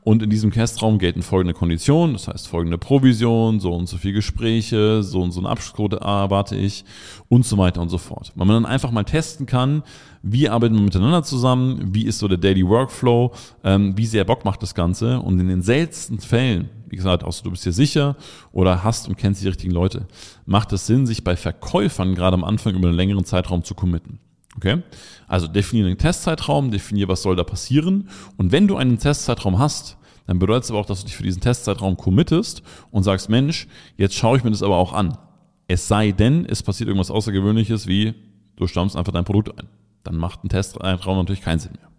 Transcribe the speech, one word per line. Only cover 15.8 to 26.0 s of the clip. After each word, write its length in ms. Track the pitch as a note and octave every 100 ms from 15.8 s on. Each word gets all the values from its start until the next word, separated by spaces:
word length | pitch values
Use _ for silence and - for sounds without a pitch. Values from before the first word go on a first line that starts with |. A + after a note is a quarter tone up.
| E3 - - G2+
Fällen, 500 | - A#2+ C3 F2+ - - -
wie 80 | F2+
gesagt, 300 | F#2 F2 E2
außer 180 | -
du 80 | F#2
bist 140 | F2 F2+
dir 80 |
sicher 420 | F2 D3+ D#3 C#3+ C#3 - - -
oder 320 | F#2 F#2 F2+ G#2
hast 240 | A2+ -
und 80 | F#2
kennst 260 | G2 G2
die 40 | F#2+
richtigen 260 | F2+ F#2
Leute, 340 | F2 F#2 - G2 - - - -
macht 260 | G2+ -
es 160 | G2 -
Sinn, 180 | B2+ B2
sich 200 | A2 F2+
bei 100 | F2+
Verkäufern 800 | F2+ - - F3+ G3+ - F#2 F2+
gerade 200 | F#2 F#2
am 100 | E2
Anfang 300 | A2 A2+ F#2+
über 120 | F2
einen 80 | E2+
längeren 300 | F#2+ G2 F2+
Zeitraum 400 | F#2 F2+ F2 -
zu 100 | -
committen. 440 | F2+ E2+ - - _ _ _ -
Okay? 260 | F#2+ E3 - - - - -
Also 200 | F#2 E2
definiere 420 | G2 - A#2 F#2
den 80 |
Testzeitraum, 760 | F#2